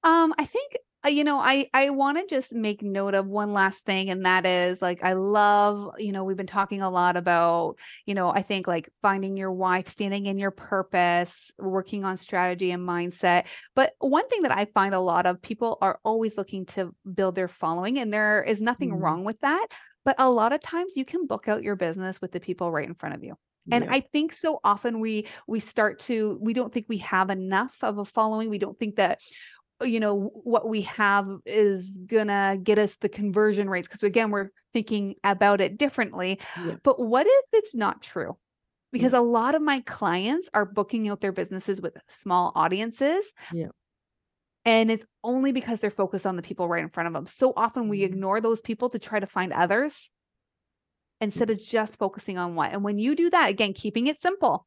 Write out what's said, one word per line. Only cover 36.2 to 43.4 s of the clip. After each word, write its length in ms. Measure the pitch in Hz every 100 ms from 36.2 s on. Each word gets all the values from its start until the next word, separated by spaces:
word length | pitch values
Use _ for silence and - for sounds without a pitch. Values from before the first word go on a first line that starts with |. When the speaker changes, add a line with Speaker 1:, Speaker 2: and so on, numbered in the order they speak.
| 180 190 - -
Speaker 2:
Yeah. 200 | 175 170
Speaker 1:
But 160 | - -
what 280 | 233 247 349
if 180 | 539 539
it's 220 | 440 427 247
not 260 | 202 -
true? 360 | - - - - _ _ _ _ _
Because 220 | 247 254
Speaker 2:
Yeah. 60 | 247
Speaker 1:
a 20 |
lot 320 | 240 233 240 311
of 60 |
my 200 | 302 269
clients 680 | - - 202 175 202 311 370
are 120 | - 202
booking 420 | 208 202 233 214
out 120 | 202
their 100 | 196
businesses 460 | 185 180 185 - 190
with 140 | 175 - _
small 440 | - - 180 180 -
audiences. 760 | 160 190 226 233 277 349 415 _